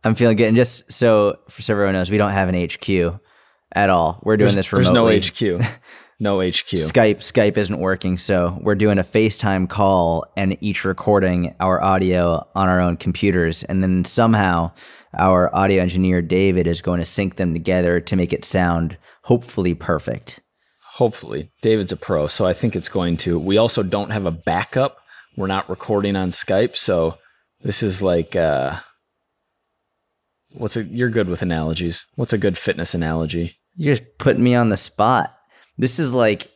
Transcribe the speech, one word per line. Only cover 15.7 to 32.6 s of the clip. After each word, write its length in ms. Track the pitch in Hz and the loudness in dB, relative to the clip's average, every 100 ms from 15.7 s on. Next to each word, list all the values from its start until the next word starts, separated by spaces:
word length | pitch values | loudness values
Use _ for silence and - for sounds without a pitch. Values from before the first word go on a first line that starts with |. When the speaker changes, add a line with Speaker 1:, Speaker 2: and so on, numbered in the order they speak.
| 95 | 2
Speaker 1:
engineer, 400 | 90 92 92 90 | 2 0 2 0
David, 460 | 85 90 98 90 85 | 0 2 2 2 0
is 120 | 85 | -2
going 200 | - 87 | -2 -4
to 40 | |
sync 340 | 80 - 98 - | -4 -4 -4 -2
them 140 | 90 | -4
together 460 | 82 82 90 87 87 | -2 -2 0 2 0
to 120 | - | 0
make 180 | 95 85 | -2 0
it 120 | - | -2
sound 540 | - 95 87 85 82 90 _ _ | -2 0 0 0 -2 -6 _ _
hopefully 500 | - 123 120 - 90 | 0 0 0 -4 -2
perfect. 640 | 82 - 80 - 62 - - _ _ _ _ - | -2 -4 -4 -4 -10 -12 -18 _ _ _ _ -20
Speaker 2:
Hopefully. 580 | - 120 - - 62 78 _ | -2 -2 -2 -10 -10 -12 _
David's 300 | 107 110 92 | 0 2 0
a 60 | 90 | -8
pro, 320 | - 82 76 | -4 -2 -2
so 180 | - 92 | 0 0
I 60 | |
think 240 | 87 117 92 | 0 -2 -4
it's 120 | - | -6
going 280 | 95 87 82 | -4 -2 -2
to. 200 | 90 85 | -2 -2
We 220 | 87 104 | 2 2
also 240 | 117 - | 2 0
don't 280 | 95 101 101 | -2 -4 -4
have 140 | 107 90 | -4 -4
a 40 | |
backup. 680 | 82 - 87 107 127 135 - _ - _ - | -4 -4 -4 -2 -2 -2 -6 _ -20 _ -8
We're 120 | 95 | -4
not 200 | 98 - | -4 -6
recording 460 | 90 - 104 101 | -10 -2 0 0
on 160 | 98 92 | -2 -2
Skype, 460 | - - 98 120 - | -4 -2 0 0 -2
so 420 | - 87 82 82 _ _ _ _ | -2 0 0 -4 _ _ _ _
this 200 | 131 - | -8 -4
is 180 | 110 92 | -4 -2
like, 360 | 95 85 80 95 | 0 0 0 0
uh, 420 | 80 69 65 82 - _ _ _ _ _ _ _ _ _ _ _ _ _ _ _ _ | 0 0 -2 -8 -14 _ _ _ _ _ _ _ _ _ _ _ _ _ _ _ _
what's 240 | - 110 117 | -10 -6 -6
a, 80 | |
you're 260 | 98 117 123 | -6 -2 -2
good 180 | 113 92 | 0 -2
with 140 | 87 | -2
analogies. 640 | 90 80 78 80 85 82 - | -2 -2 -2 -4 -4 -6 -12
What's 180 | - 117 | -8 -4
a 40 | 107 | 0
good 180 | 101 | 0
fitness 380 | 85 | -2